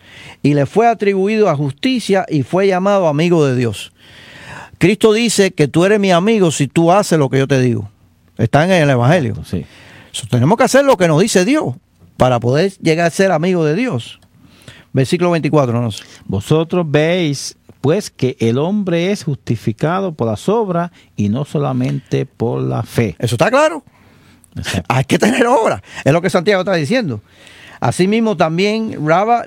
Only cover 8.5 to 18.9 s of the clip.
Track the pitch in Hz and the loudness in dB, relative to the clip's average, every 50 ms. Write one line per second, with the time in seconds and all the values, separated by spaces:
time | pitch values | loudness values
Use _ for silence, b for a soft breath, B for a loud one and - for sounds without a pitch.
8.5 | - 139 165 190 190 175 147 143 131 120 117 131 175 180 131 110 104 - - - | 2 2 2 4 2 2 2 2 2 2 2 2 2 2 0 -2 -6 -8 -10 -8
9.5 | - 85 71 B B B B B B B B B B - - 104 127 120 123 160 | -8 -8 -8 B B B B B B B B B B -12 -6 -2 0 0 2 2
10.5 | 220 233 262 214 - 269 285 269 240 185 180 165 151 151 202 220 - 190 180 226 | 2 2 2 2 2 2 4 4 2 2 2 2 2 2 2 2 2 0 2 2
11.5 | 294 311 - 147 127 - _ _ _ _ - - - - 120 127 127 117 117 120 | 0 0 -2 -4 -8 -10 _ _ _ _ -20 -12 -2 0 2 2 2 0 0 0
12.5 | 135 151 190 196 196 - - 160 156 170 170 170 - - 190 190 175 151 165 190 | 0 0 0 -2 -4 -4 -2 0 0 2 0 -2 0 2 2 2 2 0 0 0
13.5 | 185 170 156 147 151 208 254 247 151 117 - - - _ _ _ _ B B B | 0 0 0 0 0 0 -2 -2 -4 -6 -8 -10 -20 _ _ _ _ B B B
14.5 | B B B B B B B B - 131 135 - 180 165 175 175 170 165 135 147 | B B B B B B B B -2 -2 0 0 0 0 0 0 0 0 0 0
15.5 | 151 151 135 120 113 120 120 113 101 - B B B B B - 95 101 - - | 2 2 2 2 0 -2 -2 -4 -6 -8 B B B B B -6 -6 -6 0 0
16.5 | 156 160 165 160 185 180 170 151 139 147 156 165 175 185 170 147 139 - - - | 0 0 0 0 -2 -2 -2 0 0 2 2 2 0 0 -2 -2 -4 -6 -8 -14
17.5 | - _ _ _ - - - 135 170 208 - - _ - 131 123 - - 113 113 | -16 _ _ _ -14 -4 -2 0 0 0 -4 -8 _ -4 -4 -4 -2 0 -2 0
18.5 | 117 135 151 180 208 214 196 185 | 0 0 -2 -2 -2 -2 -2 -2